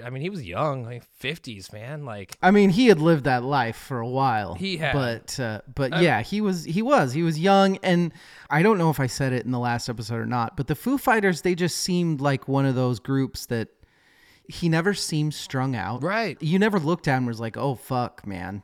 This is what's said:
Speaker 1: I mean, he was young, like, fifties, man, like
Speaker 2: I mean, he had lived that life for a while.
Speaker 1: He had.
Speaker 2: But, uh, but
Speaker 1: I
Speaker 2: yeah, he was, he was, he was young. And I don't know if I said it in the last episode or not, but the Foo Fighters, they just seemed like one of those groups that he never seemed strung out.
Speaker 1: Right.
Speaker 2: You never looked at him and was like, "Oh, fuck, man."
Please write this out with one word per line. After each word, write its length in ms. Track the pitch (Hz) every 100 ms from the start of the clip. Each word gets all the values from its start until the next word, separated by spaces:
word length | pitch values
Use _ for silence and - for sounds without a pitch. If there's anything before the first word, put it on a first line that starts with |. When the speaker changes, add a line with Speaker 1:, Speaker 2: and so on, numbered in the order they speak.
Speaker 1:
I 60 | 117
mean, 120 | 131
he 80 | 170
was 140 | 202
young, 400 | 98 95 151 131
like, 200 | 117 123
fifties, 680 | - _ 131 156 131 101 95
man, 320 | 107 117 151
like 320 | 139 104 95 -
Speaker 2:
I 80 | 180
mean, 200 | 208 196
he 160 | 175 254
had 120 | 170
lived 240 | 160 160
that 180 | 131 123
life 340 | 127 143 117 113
for 240 | - 127
a 80 | 117
while. 460 | 131 131 110 98
Speaker 1:
He 220 | 92 190 170
had. 160 | 151
Speaker 2:
But, 460 | 139 123 113 - -
uh, 200 | 120 104 -
but 180 | 131 135
Speaker 1:
I 60 | 170
Speaker 2:
yeah, 220 | 170 110
he 180 | 113 202
was, 240 | 208 180
he 180 | 151 165
was, 300 | 233 277 135
he 100 | 139
was 160 | 165 156
young. 400 | 185 196 196 190
And 300 | - 175 170 - - - -
I 120 | 147
don't 160 | 202 202
know 120 | 165
if 100 | 143
I 60 | 127
said 260 | - 135
it 120 | 127
in 60 | 113
the 80 | 127
last 300 | 120 120 -
episode 280 | 117 104 117
or 100 | 110
not, 300 | 120 117 -
but 100 | 135
the 80 |
Foo 240 | 151 - 277
Fighters, 440 | - 220 196 160
they 120 | 185
just 240 | 175 180 -
seemed 420 | - 175 170 147
like 280 | 143 135 -
one 180 | 135 135
of 80 |
those 240 | 123 127 120
groups 460 | - 135 131 - -
that 220 | 117 104 _ _ _ _ _ _ _ -
he 200 | - 170
never 260 | 160 175
seemed 400 | 196 - 156 151
strung 400 | - - 135 131
out. 280 | 120 90 120
Speaker 1:
Right. 360 | 151 214 214 -
Speaker 2:
You 180 | 151 190
never 180 | 214 202
looked 300 | 151 170 160
at 40 | 127
him 20 |
and 20 | 123
was 140 | 113
like, 160 | 113 110
"Oh, 180 | 135
fuck, 500 | 123 - 127 120 - 104
man." 360 | 92 90 104